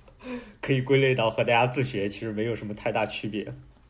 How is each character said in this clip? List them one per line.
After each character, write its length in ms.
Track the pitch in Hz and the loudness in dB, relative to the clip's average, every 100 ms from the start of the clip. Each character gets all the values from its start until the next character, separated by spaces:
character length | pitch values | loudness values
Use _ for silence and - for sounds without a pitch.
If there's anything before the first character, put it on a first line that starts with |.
| - | -20
<laughs> 520 | - 254 247 - - | -18 -12 -12 -12 -8
可 140 | - | 0
以 80 | 135 | 0
归 160 | 127 135 | 4 4
类 160 | 135 | 6
到 160 | 127 113 | 4 2
和 140 | - | 2
大 100 | 117 | 2
家 140 | 117 127 | 4 4
自 160 | 131 | 2
学 260 | 123 104 101 | -2 -2 -4
其 100 | - | -4
实 120 | 113 | -6
没 140 | 107 113 | -4 -2
有 100 | 107 | -4
什 100 | 107 | -6
么 80 | |
太 180 | 104 117 | -6 -2
大 140 | 113 104 | 0 -2
区 240 | - 107 | -4 -6
别。 140 | 104 - 127 - - | -6 -6 -10 -16 -20